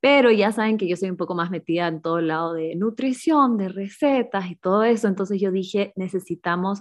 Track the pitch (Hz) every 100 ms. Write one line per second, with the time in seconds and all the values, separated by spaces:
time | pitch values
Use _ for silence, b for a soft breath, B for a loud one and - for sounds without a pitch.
0 | 262 285 247 214 208 220 220 220 190 175
1 | 190 175 175 - 175 180 - 170 175 160
2 | 165 165 165 156 165 165 160 165 214 226
3 | 262 254 - 311 262 226 190 185 196 -
4 | 294 269 233 196 185 170 180 196 226 226
5 | 220 190 196 202 196 190 185 202 202 196
6 | 185 190 180 170 - 175 185 202